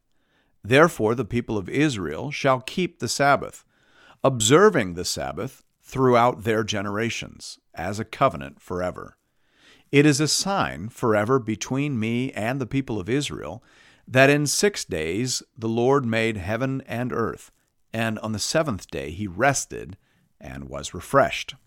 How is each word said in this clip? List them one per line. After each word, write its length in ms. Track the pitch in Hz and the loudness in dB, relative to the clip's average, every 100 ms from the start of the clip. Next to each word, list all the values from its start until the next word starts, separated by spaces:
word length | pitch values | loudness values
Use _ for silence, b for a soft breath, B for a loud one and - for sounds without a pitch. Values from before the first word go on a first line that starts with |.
| _ _ _ _ _ _ | _ _ _ _ _ _
Therefore 500 | 98 135 165 - 107 | 2 4 4 4 0
the 100 | 120 | 0
people 320 | 110 117 - 104 | -2 -4 -4 -6
of 120 | 90 | -2
Israel 640 | 131 156 110 78 80 135 | 0 0 0 -4 -6 -8
shall 280 | - 139 127 | -2 0 0
keep 380 | - - 175 - | -2 -4 -4 -4
the 100 | 123 | -6
Sabbath, 560 | - 143 135 - - _ b b b b b | 0 2 2 0 -14 _ b b b b b
observing 680 | 135 123 107 151 214 170 92 | 0 2 6 8 8 6 0
the 100 | 85 | -4
Sabbath 580 | - - 67 71 123 - _ _ | -6 -4 -6 -6 -10 -12 _ _
throughout 640 | - 131 127 120 120 - | -10 2 4 6 4 2
their 220 | 104 110 | 0 0
generations, 960 | 104 104 104 101 117 - - - - - _ | 0 -4 -4 -2 -4 -4 -12 -16 -18 -18 _
as 280 | - 87 104 | -8 -6 -6
a 40 | |
covenant 560 | 107 - 135 78 69 - | -8 0 0 0 -10 -16
forever. 560 | - 90 90 - 50 - _ b b b b b b | -8 -4 -4 -6 -14 -20 _ b b b b b b
It 120 | 139 | 4
is 160 | 151 143 | 6 4
a 80 | 151 | 0
sign 600 | - 196 196 76 69 110 | 0 0 -2 -2 -4 -12
forever 500 | - 120 104 107 131 | -2 2 2 4 2
between 600 | 110 104 - 135 147 123 | 0 -6 -4 -4 -2 -2
me 320 | 110 120 131 | -2 -2 -4
and 280 | 104 110 139 | -4 -4 -4
the 60 | 117 | -4
people 320 | 135 131 107 | -4 -2 -4
of 100 | 90 | -2
Israel, 540 | 139 127 69 69 107 b b b b - | -2 -2 -8 -10 -12 b b b b 0
that 220 | 127 139 | 6 6
in 160 | 147 143 | 6 2
six 380 | - 208 - | 2 0 0
days 580 | - 85 80 98 127 - - - | -4 -4 -2 -2 -2 -6 -10 -8
the 120 | 113 | -2
Lord 360 | 113 123 143 | 2 4 2
made 320 | 117 110 113 110 | 2 0 0 -2
heaven 460 | 90 113 131 135 - | -4 -4 -2 -4 -6
and 260 | 113 123 | -6 -4
earth, 380 | - 104 - - _ _ _ _ | -2 -4 -6 -16 _ _ _ _
and 260 | 113 113 107 | -4 -4 -4
on 140 | 110 | -6
the 60 | 104 | -4
seventh 520 | - 160 156 95 - | -2 -2 -2 -4 -8
day 200 | 76 69 | -8 -8
he 160 | 87 104 | -8 -8
rested 680 | 87 139 135 - 57 62 101 _ _ _ _ | 0 0 0 -4 -10 -12 -16 _ _ _ _
and 280 | 71 67 67 | -16 -14 -12
was 260 | 69 73 | -12 -10
refreshed. 600 | 90 - 139 98 - - - | -12 0 4 4 0 -10 -16